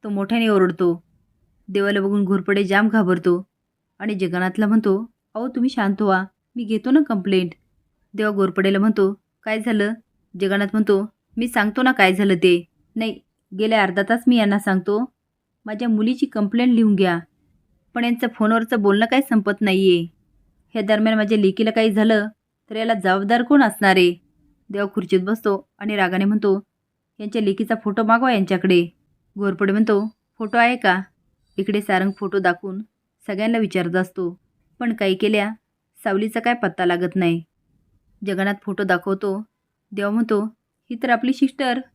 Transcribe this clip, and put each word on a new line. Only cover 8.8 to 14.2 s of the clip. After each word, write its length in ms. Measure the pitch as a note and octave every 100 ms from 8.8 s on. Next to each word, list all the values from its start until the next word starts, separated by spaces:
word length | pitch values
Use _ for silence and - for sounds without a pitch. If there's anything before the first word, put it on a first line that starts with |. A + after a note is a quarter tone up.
| G#3+ G#3 F#3+ G3+ _ _
"काय 180 | - A3
झालं?" 320 | A3+ A3 G3+ A3 _ _ _ F3+
जगन्नाथ 260 | F#3+ G3 G3+
म्हणतो, 360 | G#3+ G#3 G3 G#3+ _ _ -
"मी 120 | A#3+
सांगतो 340 | A#3+ G#3 G#3
ना 100 | C4
काय 220 | C4 F#3+
झालं 200 | F#3 G3+
ते." 300 | F#3 F#3 F3 F3 _ _ -
"नाही, 240 | A3+ - _ _ _ F#3+
गेले 180 | A3 A3+
अर्धा 260 | F#3+ F#3 G3+
तास 160 | A#3